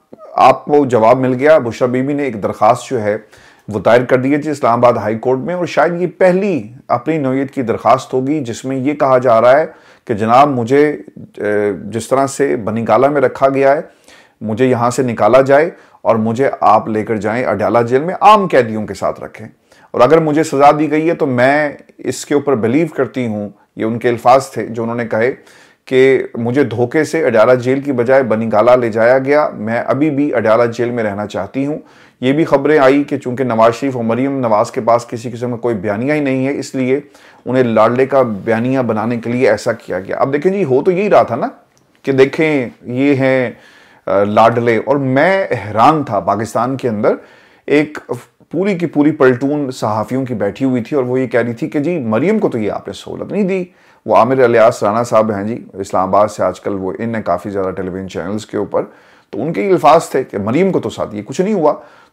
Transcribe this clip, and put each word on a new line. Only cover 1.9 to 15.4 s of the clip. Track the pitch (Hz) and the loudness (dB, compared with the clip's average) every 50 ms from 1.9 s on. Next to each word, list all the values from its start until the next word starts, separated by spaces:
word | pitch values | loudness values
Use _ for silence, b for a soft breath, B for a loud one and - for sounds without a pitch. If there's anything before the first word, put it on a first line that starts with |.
| 123 127 131 143 147 | 0 -2 -2 -2 -4
ने | 143 143 131 | -4 -4 -4
एक | 110 104 | -4 -4
दरख्वास्त | 92 104 104 - 107 110 123 120 - - | -6 -6 -2 2 2 2 2 2 -2 -6
जो | 135 117 | -4 -4
है, | 104 107 104 110 - _ b b b b b b b b | -2 -2 -4 -4 -6 _ b b b b b b b b
वो | 101 107 | -6 -2
दायर | 87 110 110 123 127 | 2 4 4 4 4
कर | 123 139 127 | 2 0 0
दी | 127 135 | 2 0
है | 147 147 | 0 0
जी | 143 156 | -2 -4
इस्लामाबाद | 147 127 135 117 117 120 123 120 120 110 | -6 -2 0 0 2 4 4 2 2 2
हाई | 107 107 113 | -2 -4 -4
कोर्ट | 110 - 127 131 131 | -4 -2 -2 -2 -2
में, | 135 156 180 | -2 -4 -6
और | 180 175 - | -4 -4 -4
शायद | - - 147 170 175 175 | 0 0 0 0 0 -2
ये | 180 170 | -4 -4
पहली | - - 196 185 175 190 202 202 175 131 101 110 123 139 - - | -2 2 2 2 2 2 0 -2 -4 -4 -6 -10 -16 -14 -6 -4
अपनी | 120 123 - 156 160 160 | -4 -4 -2 -2 -2 -2
नौयत | 135 131 131 135 139 135 | -2 -2 -2 -2 -4 -4
की | - 143 123 | -6 -6 -4
दरख्वास्त | 107 107 - - 110 120 127 - - - | -4 -4 0 2 2 2 2 0 -2 -4
होगी | 131 131 135 151 156 | -4 -2 -2 -4 -4
जिसमें | 131 113 110 - - 131 135 135 | -4 -6 -10 -10 -8 -8 -6 -4
ये | 127 147 147 | -4 -4 -2
कहा | 147 151 135 131 127 | 0 0 2 2 2
जा | 123 127 113 113 | 4 4 4 4
रहा | 117 123 135 | 6 6 4
है | 147 160 170 b b b b b b b - | 4 2 -2 b b b b b b b -6
कि | 120 | -4
"जनाब, | 98 110 110 120 131 147 147 | -2 0 4 6 6 6 4
मुझे, | 139 120 117 110 135 143 147 151 151 - - - - - | 2 -2 -2 2 2 4 4 2 0 -4 -10 -16 -20 -20
अ, | - - - - - 104 104 104 104 104 98 82 - | -20 -18 -12 -6 -4 -2 0 0 0 0 -2 -4 -8
जिस | 101 101 113 - - | -8 -8 -8 -4 -2
तरह | 131 135 139 131 | 0 0 0 0
से | - - 139 143 147 | -2 -2 -2 0 -2
बनी | 135 101 107 107 113 113 | -2 -4 -4 -4 -4 0
गाला | 110 107 113 131 139 | 2 2 4 4 4
में | 151 143 | 2 2
रखा | 131 123 - - 139 139 | 0 0 0 2 0 0
गया | 139 135 135 139 139 | 2 2 2 2 2
है, | 156 175 - b b b b b b b b b b 110 | 2 -2 -8 b b b b b b b b b b -8
मुझे | 107 110 104 131 127 | -6 -2 0 2 2
यहाँ | 123 117 120 120 | 2 2 0 0
से | 123 - 131 | 0 0 -2
निकाला | 123 110 117 107 107 117 135 | -2 0 2 2 4 6 6